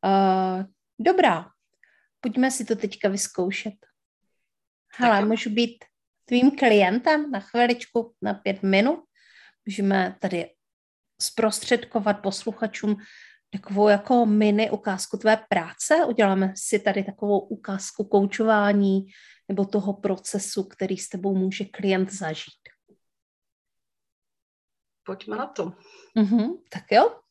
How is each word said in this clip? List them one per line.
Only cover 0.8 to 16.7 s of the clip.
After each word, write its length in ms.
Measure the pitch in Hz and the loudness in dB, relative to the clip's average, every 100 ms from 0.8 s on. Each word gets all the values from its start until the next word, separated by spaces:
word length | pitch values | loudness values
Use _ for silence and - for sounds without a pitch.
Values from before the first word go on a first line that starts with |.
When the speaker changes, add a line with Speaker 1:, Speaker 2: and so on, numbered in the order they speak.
| _ _ | _ _
Speaker 1:
dobrá, 480 | 233 370 311 170 175 _ _ _ _ _ _ _ | 0 4 4 2 -6 _ _ _ _ _ _ _
pojďme 300 | 247 220 254 | -6 0 0
si 140 | 254 | 0
to 120 | 220 214 | -4 -4
teďka 320 | 208 - 202 | -4 -2 -2
vyzkoušet. 680 | 196 - - 180 196 220 202 _ _ _ _ _ _ _ _ _ _ _ - | -2 -6 -4 -4 -4 -10 -14 _ _ _ _ _ _ _ _ _ _ _ 0
Hele, 160 | 240 208 | 2 4
Speaker 2:
Tak 60 | |
jo. 60 | 208 | 2
Speaker 1:
můžu 220 | 226 247 | 0 -2
být 340 | 214 233 233 - _ _ _ | -2 -2 -4 -20 _ _ _
tvým 260 | _ 240 254 | _ 4 4
klientem 800 | 285 254 214 185 214 285 302 294 | 4 4 6 4 2 2 0 0
na 100 | 254 | -8
chviličku, 720 | - 240 240 240 - 233 233 _ | -6 0 2 0 -4 -6 -6 _
na 120 | 208 | -6
pět 280 | 196 - 196 | -4 -4 -2
minut? 420 | 196 190 233 320 - _ _ _ - _ - | 2 2 2 0 -8 _ _ _ -20 _ -12
Můžeme 500 | 196 202 196 185 190 | -4 0 0 -2 -4
tady 340 | 185 180 - _ _ _ _ _ _ _ | -6 -6 -8 _ _ _ _ _ _ _
zprostředkovat 1000 | - - 220 - - 240 233 233 214 202 | -10 -2 -2 -2 -2 -4 -2 -4 -2 -2
posluchačům 760 | 202 196 - 214 214 - 208 208 - - - _ _ | -4 -6 -8 -6 -8 -6 -4 -4 -6 -20 -20 _ _
takovou 380 | 196 - 196 208 | -14 -8 2 4
jako 380 | 202 202 247 233 | 4 4 2 4
mini 440 | 208 214 208 220 | 4 4 2 0
ukázku 460 | 214 - 185 - 208 | -2 -4 -6 -6 -2
tvé 200 | 214 214 - | 2 0 2
práce? 560 | 185 165 - - 311 349 | -2 -2 -10 0 2 2
Uděláme 440 | 233 202 190 190 190 | 2 2 4 0 -4
si 220 | - | -4